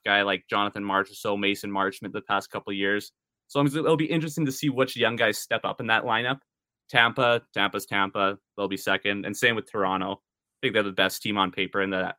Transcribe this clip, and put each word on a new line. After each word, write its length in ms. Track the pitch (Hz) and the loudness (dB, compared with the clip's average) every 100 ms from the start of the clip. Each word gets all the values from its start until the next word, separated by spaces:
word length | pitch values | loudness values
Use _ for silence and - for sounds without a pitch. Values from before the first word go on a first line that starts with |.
| 107 | 2
guy 160 | 101 | 4
like 220 | 101 95 - | 4 0 -2
Jonathan 340 | 107 101 104 | 0 0 -2
Marchessault, 560 | 101 98 98 - 110 101 | 0 0 0 -4 -4 0
Mason 320 | 98 101 104 | 0 -2 -2
Marchment 420 | 98 98 - 101 | -2 -2 -2 -8
the 80 | 104 | -8
past 300 | - 98 - | -2 -2 -2
couple 200 | 104 104 | -8 -6
of 60 | 98 | -2
years. 360 | 98 104 - _ _ _ - | 0 0 -4 _ _ _ -6
So 120 | 143 | 0
I'm, 80 | 143 | 0
it'll 280 | 147 156 160 | 2 2 2
be 80 | 160 | 2
interesting 400 | 165 160 160 143 | -2 -2 -2 -4
to 60 | |
see 180 | 131 151 | -2 0
which 260 | 127 131 120 | 2 0 2
young 180 | 113 117 | 0 2
guys 220 | 110 107 | 0 0
step 220 | - 113 | -4 -4
up 160 | 98 - | -2 -4
in 80 | 117 | 0
that 160 | 113 | 2
lineup. 360 | 123 110 123 139 _ _ _ _ - | 2 0 -2 -4 _ _ _ _ 0
Tampa, 520 | 123 117 135 120 117 - | 4 4 4 2 2 -2
Tampa's 320 | 107 101 104 - | -2 0 -2 -4
Tampa. 520 | 101 98 104 98 98 _ - | -2 0 0 0 -2 _ -6
They'll 100 | 98 | -4
be 100 | 95 | -2
second. 480 | - 95 104 101 98 | 0 0 0 -2 -4
And 100 | 101 | 0
same 200 | 123 113 | 0 0
with 160 | - | -4
Toronto. 400 | 107 95 95 95 98 | -2 0 0 -2 -6
I 360 | _ _ _ _ 131 | _ _ _ _ -2
think 60 | 107 | 0
they're 80 | |
the 80 | 101 | 0
best 320 | 95 95 - | 2 0 0
team 140 | 107 104 | -4 0
on 140 | 92 | 0
paper 300 | 95 92 101 | -2 -4 -2
in 80 | 98 | -2
the 240 | 95 87 | -2 -4